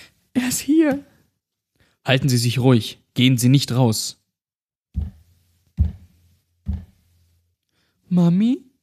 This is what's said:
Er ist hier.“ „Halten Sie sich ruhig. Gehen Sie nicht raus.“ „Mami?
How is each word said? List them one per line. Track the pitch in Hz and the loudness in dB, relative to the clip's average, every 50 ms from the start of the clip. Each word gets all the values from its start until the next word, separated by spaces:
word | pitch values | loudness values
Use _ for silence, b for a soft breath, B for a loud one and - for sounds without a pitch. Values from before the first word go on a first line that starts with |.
| B B B B _ _ - | B B B B _ _ -6
Er | 247 247 247 | -4 -4 -4
ist | 254 - | -6 -6
hier.“ | - - 302 320 320 294 269 285 - _ _ _ _ _ _ _ _ _ _ _ _ _ _ _ _ _ _ _ - | -2 0 2 2 2 2 0 -4 -8 _ _ _ _ _ _ _ _ _ _ _ _ _ _ _ _ _ _ _ -4
„Halten | - 127 135 139 139 | -2 0 0 2 0
Sie | 123 | 0
sich | 120 117 120 113 127 | 0 0 -2 -2 0
ruhig. | 120 135 127 110 107 - - _ _ _ - | 2 4 4 2 2 -2 -12 _ _ _ -2
Gehen | - 123 131 135 117 | 0 2 2 2 2
Sie | 117 123 | 2 4
nicht | 135 139 - - | 2 2 2 0
raus.“ | 120 127 131 113 107 - - - - _ _ _ _ _ _ _ _ _ _ _ _ _ _ _ - - - - - _ _ _ _ _ _ _ _ _ _ _ - - - - - - - _ _ _ _ _ _ _ _ _ _ _ - - - - - _ _ _ _ _ _ _ _ _ _ _ _ _ _ _ _ _ _ _ _ _ _ _ _ - | -2 0 0 0 0 -2 -6 -10 -12 _ _ _ _ _ _ _ _ _ _ _ _ _ _ _ -10 -10 -10 -10 -12 _ _ _ _ _ _ _ _ _ _ _ -4 -4 -4 -4 -4 -10 -20 _ _ _ _ _ _ _ _ _ _ _ -12 -10 -10 -10 -10 _ _ _ _ _ _ _ _ _ _ _ _ _ _ _ _ _ _ _ _ _ _ _ _ -4
„Mami? | 180 175 170 170 170 190 220 240 262 - - _ _ _ | 0 0 2 2 2 2 0 0 -2 -4 -6 _ _ _